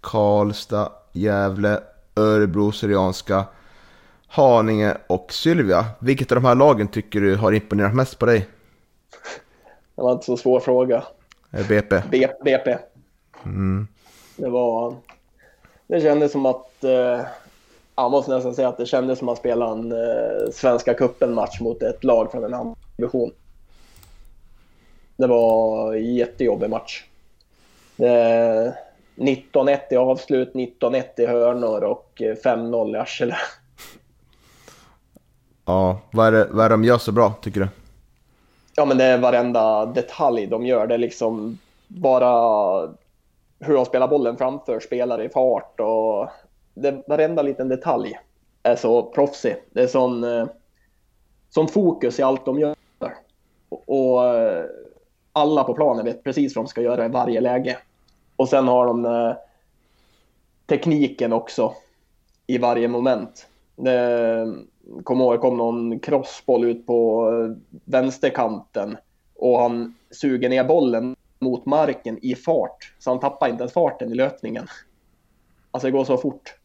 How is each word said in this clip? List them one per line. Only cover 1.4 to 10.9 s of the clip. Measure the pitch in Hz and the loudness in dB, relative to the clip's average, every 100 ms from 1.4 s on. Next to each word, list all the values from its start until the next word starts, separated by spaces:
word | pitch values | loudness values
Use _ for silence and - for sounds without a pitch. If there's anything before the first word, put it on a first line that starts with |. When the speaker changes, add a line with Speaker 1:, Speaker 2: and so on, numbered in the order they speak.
| 98 95 104 104 - - _ - | 0 0 0 0 -4 -20 _ 0
Speaker 1:
Örebro, | 107 107 104 87 104 | 2 4 2 2 0
Syrianska, | 104 107 98 95 92 - 98 98 - - - - - _ _ _ | 0 0 2 0 -2 -2 -2 -2 -10 -20 -20 -20 -20 _ _ _
Haninge | - 135 120 110 107 104 - - | 2 6 6 4 2 0 -2 -4
och | 90 - | -4 -4
Sylvia. | - 156 170 110 90 110 - | -4 0 2 4 2 0 -4
Vilket | 120 135 131 | -2 0 2
av | 123 | 2
de | |
här | 127 | 4
lagen | 123 147 120 104 | 6 6 4 0
tycker | - - 107 | -4 -4 0
du | 101 98 | 2 4
har | 110 | 2
imponerat | 107 107 101 101 | 2 0 0 2
mest | 120 131 - | 0 -2 0
på | 117 | 2
dig? | 113 101 _ _ _ _ _ _ - - - _ _ _ _ _ - | 2 0 _ _ _ _ _ _ -20 -18 -18 _ _ _ _ _ -2
Speaker 2:
Det | |
var | 123 | 0
inte | 127 - | 0 -2
så | 123 | -2
svår | 127 127 | 2 2
fråga. | 123 127 127 | 4 2 2